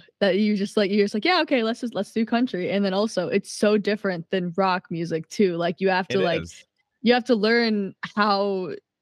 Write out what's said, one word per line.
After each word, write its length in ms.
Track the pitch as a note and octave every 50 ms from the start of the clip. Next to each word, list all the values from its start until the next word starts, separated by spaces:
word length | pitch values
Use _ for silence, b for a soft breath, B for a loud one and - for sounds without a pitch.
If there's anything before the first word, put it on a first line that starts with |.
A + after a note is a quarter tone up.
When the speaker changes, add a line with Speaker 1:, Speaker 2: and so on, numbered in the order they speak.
| - _ _ _
Speaker 1:
that 180 | G3+ G3 F3 G3+
you 180 | G#3+ G#3 G#3
just, 200 | F#3+ G3 - -
like, 140 | A3 G3+ F3+
you're 140 | G3+ G#3 G3+
just 100 | G3+ -
like, 100 | G#3+ -
"Yeah, 160 | E4+ F#4 E4
okay, 200 | D4+ - D4 A#3+
let's 180 | A3 A3 A#3+ -
just, 140 | B3+ A3+ -
let's 180 | F#3 G3+ -
do 120 | - A3 A3+
country." 440 | - A#3 A#3 B3+ B3 - F3+ F3+ -
And 140 | F#3 G3+ G3+
then 100 | F#3+ F#3
also, 340 | G3 G#3+ A3 - F#3 F3 -
it's 240 | - G3 - -
so 260 | - - A3 G#3 G#3+ G#3+
different 520 | - G3+ G#3+ G#3 - F#3+ F3+ E3+ E3 -
than 220 | F#3+ F#3+ F3+ F3 E3
rock 300 | G3 F#3+ F#3+ F3+ F#3 - _
music 380 | F3+ E3 E3+ E3 E3 D#3+ D#3+ -
too. 280 | - - G#3 F3+ E3+
Like, 240 | E3+ E3+ F3 E3+ -
you 80 | F#3+ F#3+
have 180 | F#3 F#3 F#3+ -
Speaker 2:
It 60 | G#3
Speaker 1:
to, 60 | G3
like, 220 | F#3 F3 E3+ E3
Speaker 2:
is. 220 | E2+ E2+ - - - _ _ _ _ _ _ _
Speaker 1:
you 100 | - A3+ A#3+
have 100 | B3 A#3
to 100 | - A#3+
learn 580 | G3+ G3+ A3 A#3 A#3 A#3 A3+ G#3+ G#3 G3 F#3 - _ - - -
how 540 | G#3+ G#3 G#3+ G3 G3 G3+ G3+ G3 F#3+ F#3 D3+ - - - _ _ _